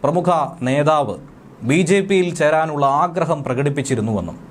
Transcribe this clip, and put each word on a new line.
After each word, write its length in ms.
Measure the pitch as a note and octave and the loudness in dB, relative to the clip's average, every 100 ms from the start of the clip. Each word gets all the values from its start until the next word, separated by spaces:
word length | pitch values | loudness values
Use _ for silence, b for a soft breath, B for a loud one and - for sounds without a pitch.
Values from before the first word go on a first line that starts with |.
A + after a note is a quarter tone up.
പ്രമുഖ 280 | C#3 E3+ F3 E3+ C#3 - B2 | 0 0 2 0 0 -4 -2
നേതാവ്, 460 | C#3 D3 D#3 B2+ D#2+ - - - - A2+ | 2 2 2 0 -6 -14 -20 -20 -10 0
ബി 100 | D3+ E3+ | 0 4
ജെ 80 | G3 G3 | 2 2
പിയിൽ 200 | G3 F3 D3 | 0 0 0
ചേരാനുള്ള 460 | D3+ D#3 D#3+ D3 C#3+ C#3 | 2 2 0 0 2 2
ആഗ്രഹം 360 | F3 E3+ D#3+ D3 C3+ | 0 0 -2 -2 -2
പ്രകടിപ്പിച്ചിരുന്നുവെന്നും 920 | B2 C#3+ D3 C3+ B2 G#2+ G#2 E2+ - - | -2 -2 -2 -2 -2 0 -2 -4 -12 -18